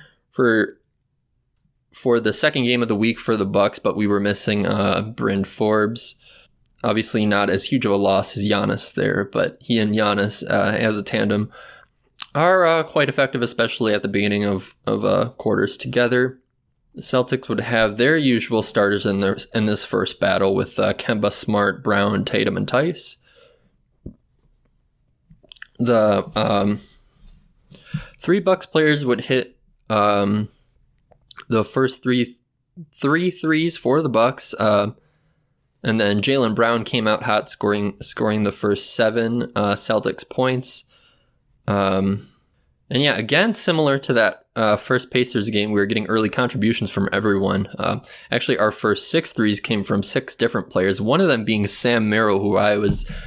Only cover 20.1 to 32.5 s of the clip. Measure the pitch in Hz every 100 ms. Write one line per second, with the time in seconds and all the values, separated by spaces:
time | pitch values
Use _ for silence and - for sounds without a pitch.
20.1 | - 98 92 98 98 98 - 101 101 -
21.1 | 110 104 - - 104 101 95 107 101 101
22.1 | 101 101 107 104 95 98 127 160 160 -
23.1 | - _ _ _ _ _ _ _ _ -
24.1 | - _ _ _ _ _ _ _ _ _
25.1 | _ _ - _ - - - 120 117 107
26.1 | 98 - 107 110 101 101 104 - _ _
27.1 | _ - - _ _ _ - - - -
28.1 | - - 190 175 185 - 160 156 147 131
29.1 | 120 - 127 - _ _ _ - 107 104
30.1 | 101 98 107 107 _ _ _ _ _ _
31.1 | _ - - - 113 104 - 131 - 127
32.1 | 123 120 - _